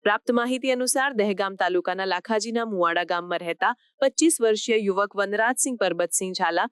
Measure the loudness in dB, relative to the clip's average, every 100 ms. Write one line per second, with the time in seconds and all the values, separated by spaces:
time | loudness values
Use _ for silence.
0 | 2 0 0 0 0 -2 0 0 0 0
1 | 0 0 0 0 -4 0 0 0 -2 -4
2 | -2 -4 -2 -2 -2 -4 -2 0 2 0
3 | 0 -4 -2 -6 -4 -2 -2 -2 _ _
4 | 0 4 2 4 2 2 2 0 2 0
5 | 0 -2 -2 0 0 0 -2 0 0 0
6 | -2 -2 -4 -2 0 0 -2